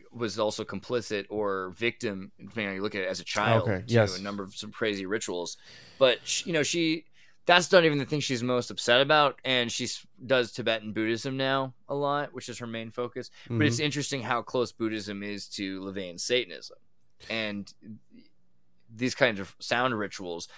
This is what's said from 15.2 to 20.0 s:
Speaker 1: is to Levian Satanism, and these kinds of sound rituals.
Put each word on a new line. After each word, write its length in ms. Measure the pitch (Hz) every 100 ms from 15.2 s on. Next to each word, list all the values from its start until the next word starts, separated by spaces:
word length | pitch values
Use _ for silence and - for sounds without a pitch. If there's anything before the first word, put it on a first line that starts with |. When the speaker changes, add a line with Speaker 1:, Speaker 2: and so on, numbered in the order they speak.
Speaker 1:
is 240 | 104 101 -
to 320 | - 95 95
Levian 360 | 98 95 90 87
Satanism, 600 | - 123 92 73 - - - - - - -
and 440 | 113 107 104 95 - - 110 - - - - - - - - -
these 220 | 110 127 -
kinds 240 | 127 101
of 160 | 95 -
sound 380 | - 120 127
rituals. 520 | 110